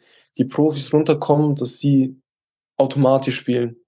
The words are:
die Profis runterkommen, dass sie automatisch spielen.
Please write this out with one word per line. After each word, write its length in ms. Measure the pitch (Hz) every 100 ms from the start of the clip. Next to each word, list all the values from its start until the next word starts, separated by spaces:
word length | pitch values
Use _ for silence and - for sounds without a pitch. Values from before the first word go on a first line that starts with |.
| _ _ _ -
die 80 | 135
Profis 440 | - 151 143 -
runterkommen, 640 | 151 156 151 - 147 151
dass 220 | 143 123 -
sie 420 | 143 139 131 - _ _ _ _ _ -
automatisch 580 | 135 143 131 135 131 123
spielen. 400 | - 123 120 117